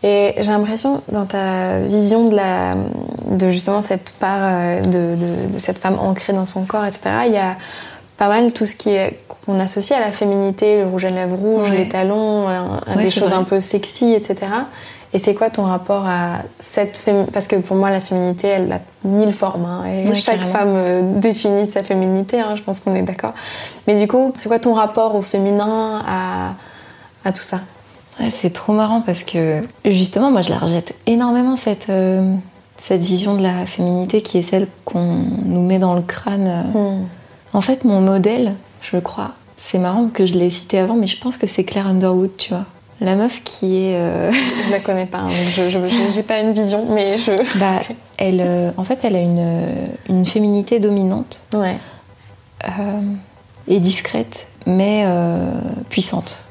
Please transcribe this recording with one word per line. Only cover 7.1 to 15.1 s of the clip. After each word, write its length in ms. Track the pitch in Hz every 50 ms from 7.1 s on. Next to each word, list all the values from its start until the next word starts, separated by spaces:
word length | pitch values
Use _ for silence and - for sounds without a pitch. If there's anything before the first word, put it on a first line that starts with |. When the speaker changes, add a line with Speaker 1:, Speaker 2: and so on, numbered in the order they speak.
| 202 226 240
Speaker 1:
il 60 | 240 220
y 40 |
a 180 | 202 196 185 185 185 - - - - - - - - - - _
pas 100 | - 214
mal 240 | 202 208 220 240 240 240
tout 120 | - 220
ce 100 | 208 -
qui 140 | - - 214
est, 300 | 202 196 190 - - - - - - - -
qu'on 140 | - 196 190
associe 400 | 190 190 - 208 202 - 285 262
à 40 | 226
la 80 | 208
féminité, 680 | 202 - 214 202 196 196 196 196 190 190 214 208 208 208
le 80 | 196
rouge 180 | 185 185 185 185
à 60 | 185
lèvres 240 | 185 185 185 180 180
rouge, 320 | 185 190 214 220 220 208 202
Speaker 2:
Ouais. 80 | 196
Speaker 1:
les 120 | 190 185 208
talons, 580 | - 190 185 190 202 214 220 214 214 208 202 190
euh, 120 | 185 185 180 185 196 - -
Speaker 2:
Ouais, 160 | - 196 190 214
Speaker 1:
des 80 | 190
Speaker 2:
c'est 80 | 185 -
Speaker 1:
choses 100 | 208 185
Speaker 2:
vrai. 80 | 190
Speaker 1:
un 60 | 190 185
peu 160 | 185 196 196
sexy, 440 | 190 - - 202 202 - - - 247 233 233
et 100 | 214 214
cetera. 400 | - 196 190 - 196 202 233 269 277 - - - - - - - -